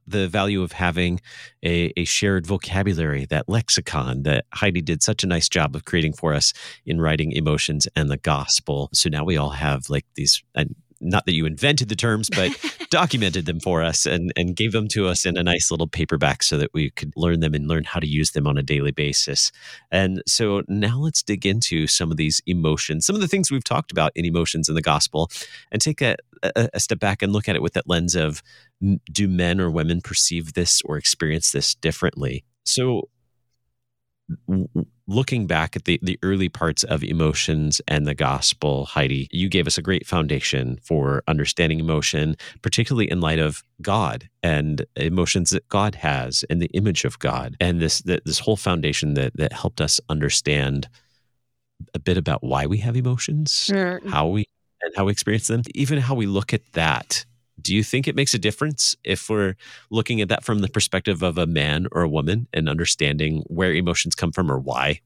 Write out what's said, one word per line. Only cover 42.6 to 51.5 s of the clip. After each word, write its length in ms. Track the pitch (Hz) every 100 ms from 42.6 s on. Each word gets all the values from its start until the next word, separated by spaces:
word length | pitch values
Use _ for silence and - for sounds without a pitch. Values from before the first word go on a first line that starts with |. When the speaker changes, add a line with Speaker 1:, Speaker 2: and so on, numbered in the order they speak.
Speaker 1:
particularly 480 | - - 117 120 104
in 100 | 90
light 180 | 80 80
of 240 | 78 73 - -
God 460 | - 104 82 58 - _
and 420 | 85 76 76 73 - -
emotions 540 | 78 92 82 98 85
that 180 | 98 -
God 260 | 101 104 -
has 480 | 78 67 64 - -
and 100 | 85
the 60 | 85
image 300 | 95 104 82
of 140 | 65 -
God. 380 | 65 62 62 69
And 200 | 87 85
this, 220 | 80 -
th-, 200 | 87 87
this 160 | 80 76
whole 160 | - 104
foundation 580 | 98 85 76 71 76
that, 220 | 71 65 -
that 160 | 76
helped 280 | - - -
us 200 | 73 - -
understand 800 | 76 71 - - 73 69 69 64 - _ _ _ _ _